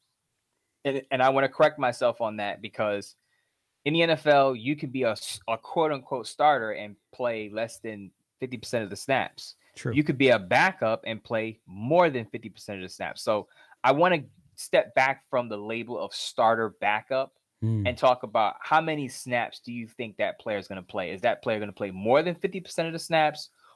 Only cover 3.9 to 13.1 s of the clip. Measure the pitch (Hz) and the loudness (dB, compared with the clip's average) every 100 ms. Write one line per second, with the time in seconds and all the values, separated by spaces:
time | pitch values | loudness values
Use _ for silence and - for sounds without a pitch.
3.9 | 165 165 151 151 143 135 123 117 151 143 | 2 2 2 6 6 6 2 -4 -4 -4
4.9 | 131 120 104 - - - 113 - 175 156 | -2 0 -2 -6 -10 -6 -6 -2 0 0
5.9 | 139 - 131 110 - 151 135 110 104 104 | 0 -4 -6 -6 2 4 4 0 -6 -8
6.9 | 98 _ - 120 113 107 107 113 - 113 | -14 _ -4 -4 -2 -6 -6 -6 -6 -10
7.9 | 104 98 - _ _ 127 120 - 120 104 | -10 -12 -18 _ _ -8 -8 -4 -4 -4
8.9 | 101 - 131 - - - - _ - 131 | -8 0 0 0 -8 -18 -20 _ -10 -2
9.9 | 120 151 131 135 113 92 127 185 185 113 | 0 2 4 6 6 4 2 2 2 -2
10.9 | 110 110 110 - 113 113 110 _ 95 117 | -2 -4 -10 -4 -4 -4 -8 _ -10 0
11.9 | 170 170 127 110 117 107 - - 98 92 | 4 4 2 -6 -10 -12 -16 -12 -10 -10
12.9 | - 85 | -8 -8